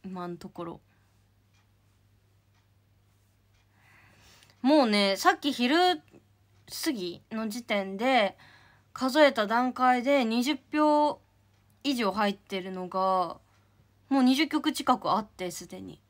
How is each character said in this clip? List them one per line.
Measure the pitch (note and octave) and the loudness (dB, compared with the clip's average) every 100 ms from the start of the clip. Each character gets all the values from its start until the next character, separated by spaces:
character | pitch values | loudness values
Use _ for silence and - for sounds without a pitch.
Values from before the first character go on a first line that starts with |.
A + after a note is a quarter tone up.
| F#3+ | -12
今 | F#3 F3 | -10 -10
の | F3 | -12
と | F3+ | -14
こ | - | -12
ろ。 | E3+ - _ _ _ _ _ _ _ _ _ _ _ _ _ _ _ _ _ _ _ _ _ _ _ _ _ _ _ _ _ _ _ _ _ _ _ - _ _ | -12 -14 _ _ _ _ _ _ _ _ _ _ _ _ _ _ _ _ _ _ _ _ _ _ _ _ _ _ _ _ _ _ _ _ _ _ _ -20 _ _
も | B3 D4+ | 4 4
う | A#3+ | 4
ね、 | G#3 G3+ F#3+ | 4 2 2
さ | F4 G4 | 2 2
っ | |
き | C#4+ | -4
昼 | B3 B3 D#4+ F4+ E4 _ - _ _ _ _ - - | -2 0 4 2 0 _ -20 _ _ _ _ -18 -8
過 | E4 | -6
ぎ | B3 F3+ F3 _ | -4 -8 -10 _
の | A3 A3 | -8 -8
時 | A3+ | -10
点 | A#3 G#3 F#3+ F#3+ | -4 -4 -4 -4
で | B3 B3+ G3 - - - _ _ _ | 0 2 0 -4 -20 -20 _ _ _
数 | - B3+ C4+ | -6 -2 4
え | D4 | 4
た | A#3+ G#3 | 4 -2
段 | A3+ B3+ | 0 -2
階 | B3 B3+ B3+ | 0 2 2
で | A#3+ C#4+ A3+ | 2 2 2
二 | A3+ | 0
十 | B3 D4+ _ | -2 -4 _
票 | D4+ D4+ D4+ D4 - _ _ _ _ _ _ C4+ | 0 2 4 2 -2 _ _ _ _ _ _ -4
以 | B3+ | -2
上 | G#3 | -2
入 | F#3+ G#3 | 0 -2
っ | G3 | -2
て | _ G3 | _ -10
る | F#3+ | -8
の | F#3 F3+ | -10 -6
が、 | F#3 F#3+ F#3 E3+ - _ _ _ _ _ _ _ | -2 0 2 0 -6 _ _ _ _ _ _ _
も | C4+ | 2
う | |
二 | B3+ C4 | 4 4
十 | D#4 | 0
曲 | D4+ D4+ | 0 -2
近 | C4+ C#4 A3 | -4 0 0
く | - | 0
あ | F#3+ | -2
っ | G#3+ | -2
て、 | - F3+ | -10 -10
す | F3 F3 | -10 -16
で | F#3+ | -16
に。 | F#3+ D#3+ | -16 -18